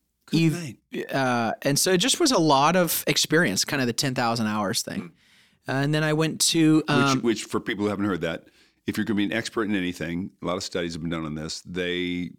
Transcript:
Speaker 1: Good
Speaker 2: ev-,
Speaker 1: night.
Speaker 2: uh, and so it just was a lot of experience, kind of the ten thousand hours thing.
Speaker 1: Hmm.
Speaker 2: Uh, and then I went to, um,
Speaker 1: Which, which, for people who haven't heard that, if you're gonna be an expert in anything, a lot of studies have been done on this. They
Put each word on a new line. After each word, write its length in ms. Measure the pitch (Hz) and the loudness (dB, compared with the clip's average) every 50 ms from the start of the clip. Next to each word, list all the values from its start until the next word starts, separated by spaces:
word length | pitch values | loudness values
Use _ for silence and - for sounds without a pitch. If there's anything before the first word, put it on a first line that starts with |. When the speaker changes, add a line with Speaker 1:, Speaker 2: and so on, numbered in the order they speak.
| _ _ _ _ _ | _ _ _ _ _
Speaker 1:
Good 160 | - - 160 165 | -2 0 2 4
Speaker 2:
ev-, 100 | 165 147 170 170 143 107 - _ _ - | 2 2 0 -4 -10 -12 -14 _ _ -10
Speaker 1:
night. 200 | - - - - | -8 -8 -4 -2
Speaker 2:
uh, 400 | 143 135 127 123 120 117 110 - - - | -2 0 0 0 0 0 -2 -4 -2 -2
and 140 | 143 143 151 | 0 0 2
so 140 | - 185 190 | 2 2 2
it 60 | 180 | 2
just 220 | 185 262 - - | 2 2 2 2
was 100 | 349 277 | 2 2
a 80 | 254 202 | 4 4
lot 380 | 165 156 143 135 139 156 170 | 4 6 6 6 6 4 4
of 260 | 185 175 160 - - - - | 4 2 2 0 -2 0 0
experience, 560 | 151 - - - 151 160 175 123 92 - - | 0 0 0 2 2 4 4 2 2 0 -2
kind 160 | - - 139 | -2 0 0
of 60 | 131 120 | 0 0
the 40 | 117 | 0
ten 220 | - - 139 127 | -2 -2 -2 -2
thousand 320 | 127 123 117 117 120 113 | 0 0 0 0 0 0
hours 360 | 107 107 107 104 95 - - - | 0 0 0 0 0 -2 -2 -4
thing. 180 | - - - 90 87 - _ _ _ _ _ _ _ _ _ _ | -6 -8 -8 -10 -10 -14 _ _ _ _ _ _ _ _ _ _
Speaker 1:
Hmm. 40 | - | -4
Speaker 2:
Uh, 120 | 123 135 139 | -2 0 0
and 100 | 143 151 | 0 0
then 120 | 151 156 | 0 0
I 80 | 156 151 | 0 0
went 280 | 151 160 160 - - - | 0 0 -2 0 0 0
to, 420 | - - 165 160 156 156 156 151 | 2 4 4 6 6 6 4 4
um, 300 | - 147 143 139 139 135 | 4 2 4 4 4 2
Speaker 1:
Which, 80 | 131 110 | 2 2
which, 200 | 120 110 107 - | 0 0 0 -4
for 140 | - - 107 | -4 -6 -4
people 280 | 98 - 117 95 101 | -4 -4 -4 -2 -2
who 40 | 104 | -2
haven't 140 | 104 95 101 | 0 0 0
heard 160 | 104 95 85 | -2 -2 -2
that, 240 | 80 82 82 - - - _ _ _ _ _ _ _ | -2 -4 -4 -6 -10 -16 _ _ _ _ _ _ _
if 100 | - - | -6 -4
you're 80 | - 107 | -2 -2
gonna 120 | - 110 | 0 0
be 80 | 98 104 | 0 0
an 80 | 98 - | 0 -2
expert 320 | 113 113 - - 117 110 | -4 -4 -4 -4 -4 -2
in 100 | 101 107 | -2 -2
anything, 560 | 98 90 90 87 - 78 80 85 87 95 - - _ | -2 -2 -4 -4 -6 -6 -6 -6 -6 -6 -8 -10 _
a 60 | - | -6
lot 100 | 85 87 | -4 -4
of 60 | 92 - | -4 -6
studies 300 | - - 92 87 87 82 | -6 -6 -4 -4 -4 -6
have 80 | 85 78 | -6 -6
been 80 | 85 | -6
done 140 | 85 82 80 | -6 -6 -6
on 100 | 76 76 | -6 -8
this. 260 | 78 78 78 - - - | -8 -8 -10 -10 -12 -12
They 680 | - 87 92 90 87 87 90 90 90 90 90 90 - - | -10 -8 -6 -4 -4 -4 -4 -4 -4 -4 -4 -6 -8 -10